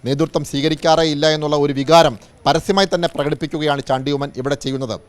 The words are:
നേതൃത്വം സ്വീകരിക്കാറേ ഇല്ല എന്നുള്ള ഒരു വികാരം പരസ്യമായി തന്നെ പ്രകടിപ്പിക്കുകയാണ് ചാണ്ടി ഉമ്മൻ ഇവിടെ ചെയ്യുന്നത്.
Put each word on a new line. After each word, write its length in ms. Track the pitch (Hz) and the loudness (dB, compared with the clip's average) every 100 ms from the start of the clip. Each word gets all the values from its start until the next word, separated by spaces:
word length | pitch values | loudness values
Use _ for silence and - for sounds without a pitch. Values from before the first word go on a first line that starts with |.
| 117 | -4
നേതൃത്വം 360 | 139 156 165 147 | -2 -2 -2 -4
സ്വീകരിക്കാറേ 540 | 139 156 156 190 160 160 | -2 -2 0 2 4 2
ഇല്ല 120 | 147 156 | 2 0
എന്നുള്ള 240 | 156 151 147 | 0 0 0
ഒരു 100 | 143 135 | 0 -2
വികാരം 360 | 139 165 156 107 - _ 139 | 4 6 6 0 -18 _ 0
പരസ്യമായി 420 | 156 - 196 196 | 0 0 0 0
തന്നെ 140 | 180 170 - | 0 -2 -2
പ്രകടിപ്പിക്കുകയാണ് 680 | 143 151 156 160 151 139 135 | -4 -4 -6 -4 -2 -2 -2
ചാണ്ടി 220 | 131 135 143 | -2 -2 -4
ഉമ്മൻ 140 | 139 - | -4 -6
ഇവിടെ 180 | 131 139 | -4 -4
ചെയ്യുന്നത്. 320 | 139 131 131 98 | -4 -6 -6 -8